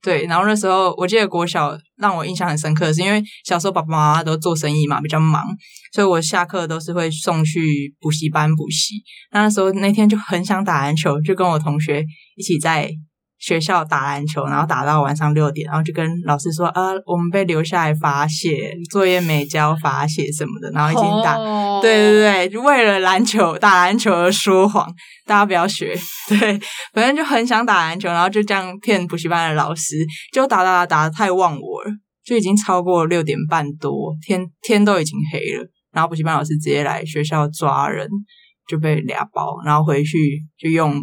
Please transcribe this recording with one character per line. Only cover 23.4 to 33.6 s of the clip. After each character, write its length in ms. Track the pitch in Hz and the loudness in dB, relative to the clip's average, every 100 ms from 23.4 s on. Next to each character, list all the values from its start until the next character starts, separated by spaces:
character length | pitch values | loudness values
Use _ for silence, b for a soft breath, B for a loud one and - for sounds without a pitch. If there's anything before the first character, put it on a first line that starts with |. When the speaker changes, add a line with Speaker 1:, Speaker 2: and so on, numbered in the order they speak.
| 175 - | 2 4
Speaker 1:
打 300 | 208 185 180 | 4 6 4
篮 120 | 208 | 2
球 160 | - | 2
而 160 | 175 175 | 2 2
说 380 | 202 - 185 196 | 2 2 4 4
谎， 180 | 214 - 175 B B | 2 -2 -8 B B
大 120 | - 214 | 0 2
家 100 | 208 | 4
不 80 | |
要 120 | 185 175 | 2 0
学。 300 | - - - - | -2 -6 -8 -10
<laughs> 160 | - - | -14 0
对， 320 | 208 220 202 B B B | 2 2 0 B B B
反 140 | - 240 | 0 0
正 100 | 294 | 0
就 80 | |
很 220 | 302 269 240 | 0 0 2
想 180 | 226 | 0
打 220 | 240 196 165 | 2 2 0
篮 120 | 170 | -4
球， 100 | 196 | -2
然 100 | 170 | 0
后 80 | 180 | 2
就 140 | 208 | 2
这 100 | 208 | 0
样 260 | 196 185 185 | -2 -4 -8
骗 260 | - 202 175 | 0 0 0
补 100 | 165 | -4
习 100 | 165 | -2
班 220 | 170 165 | 0 0
的 60 | |
老 200 | 151 147 | 0 -2
师， 220 | 156 151 151 160 156 B | -2 -4 -4 -4 -6 B
就 160 | - 269 | 0 2
打， 160 | 202 | 2
打， 220 | 185 180 | 4 2
打， 20 | 175 | 2
打 180 | 156 | 2
得 60 | 156 | 0
太 220 | 156 208 | 0 0
忘 220 | 185 180 | 4 2
我 280 | 147 - 90 | 0 -8 -8
了， 60 | - 208 _ _ | -8 -10 _ _
就 140 | - 240 | -2 0
已 40 | |
经 120 | 185 | 2
超 280 | 208 208 185 | 2 2 0
过 240 | 180 180 160 | 2 2 2
六 160 | 175 | 0
点 160 | 160 - 156 | 0 -2 0
半 160 | 165 | -2